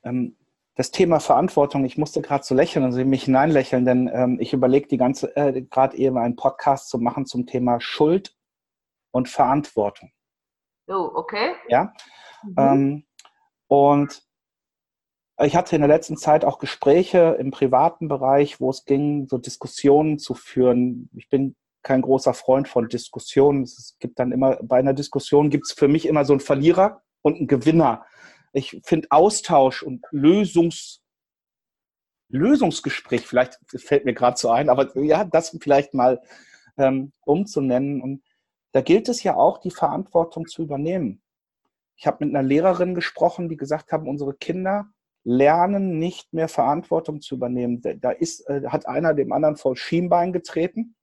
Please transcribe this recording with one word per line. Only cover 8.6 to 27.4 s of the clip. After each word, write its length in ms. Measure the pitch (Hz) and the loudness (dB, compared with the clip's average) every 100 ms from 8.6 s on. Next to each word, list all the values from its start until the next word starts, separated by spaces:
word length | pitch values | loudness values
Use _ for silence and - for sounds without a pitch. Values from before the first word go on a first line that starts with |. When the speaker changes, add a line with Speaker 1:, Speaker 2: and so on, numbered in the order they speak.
| _ _ _ _ _ | _ _ _ _ _
Speaker 1:
und 160 | 127 123 | -4 -4
Verantwortung. 840 | - 147 143 147 - 101 - - _ _ _ _ _ _ _ - | -6 -4 -4 -4 -6 -6 -8 -20 _ _ _ _ _ _ _ -10
Speaker 2:
Oh, 220 | 190 165 | -8 -6
okay. 400 | - 160 202 220 359 - | -8 -8 -6 -6 -6 -2
Speaker 1:
Ja? 240 | 131 196 _ - - - - | 0 0 _ -20 -20 -20 -20
Speaker 2:
Mhm. 120 | 208 175 | -8 0
Speaker 1:
Ähm, 460 | 139 139 139 147 _ _ - _ _ _ _ | 2 4 2 -4 _ _ -20 _ _ _ _
und 540 | 143 139 143 143 - _ _ _ _ _ _ _ _ _ _ _ - | 4 6 4 0 -6 _ _ _ _ _ _ _ _ _ _ _ -2
ich 160 | 143 165 | 0 2
hatte 180 | 180 | 0
in 80 | 160 | 0
der 60 | 147 | 4
letzten 280 | 156 - - | 4 2 -6
Zeit 280 | - 156 | 2 4
auch 140 | 156 - | 2 -2
Gespräche 800 | 143 - 139 160 185 185 165 135 | -10 -2 2 4 4 4 4 2
im 120 | 131 | -4
privaten 560 | - 135 127 156 - 160 | -2 2 4 2 0 -6
Bereich, 540 | 143 135 139 143 - | -4 2 2 2 -2
wo 100 | 131 | -6
es 140 | 131 | -6
ging, 420 | - 139 147 147 135 | -2 0 0 -4 -4
so 120 | 127 | -6
Diskussionen 800 | - - 139 - 139 143 156 147 | -8 -14 -14 -2 4 4 4 -4
zu 160 | - | -6
führen. 760 | 120 - - 127 123 123 120 - | -10 -8 0 2 2 0 -4 -14
Ich 140 | - - | -20 -4
bin 280 | 139 135 - _ _ | -2 -2 -8 _ _
kein 200 | - 131 | -2 0
großer 300 | 127 131 135 | 2 2 2
Freund 360 | 117 - 131 143 | -2 0 0 2
von 200 | - 113 | -2 -2
Diskussionen. 760 | 120 - 127 - 147 143 143 | -6 -10 -16 -4 4 4 4
Es 340 | 127 - - _ | -4 -12 -20 _
gibt 200 | - - | -14 -6
dann 120 | 127 | -4
immer, 260 | 123 135 - | 0 0 0
bei 160 | 117 127 | 0 2
einer 140 | 139 | 2
Diskussion 560 | 135 143 139 - 147 147 | -2 -4 -6 2 2 4
gibt's 220 | 143 - | 0 -4
für 160 | - 143 | 0 2
mich 180 | 151 - | 2 2
immer 180 | 156 | 0
so 80 | 139 | 2
einen 80 | 143 | 0
Verlierer 640 | - 139 151 175 196 208 _ _ | 2 2 4 4 2 0 _ _
und 160 | 151 | -2
einen 80 | - | -2